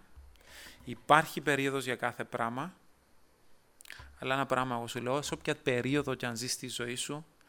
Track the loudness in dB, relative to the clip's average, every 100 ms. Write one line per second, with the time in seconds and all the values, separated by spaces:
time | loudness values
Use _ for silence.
0 | -12 -20 -20 -20 -20 -20 -18 -16 -12 -12
1 | 8 8 8 0 2 2 2 0 -2 -2
2 | -2 -4 -6 -2 -2 -2 -8 -10 -20 -20
3 | _ -20 -20 -20 -20 -20 -20 -20 -18 -16
4 | -16 -8 -2 0 2 0 2 -2 -4 -4
5 | 0 0 -2 -4 -4 -2 2 2 2 2
6 | 0 -2 -2 -4 -4 -4 -6 -6 -4 -4
7 | -4 -6 -10 _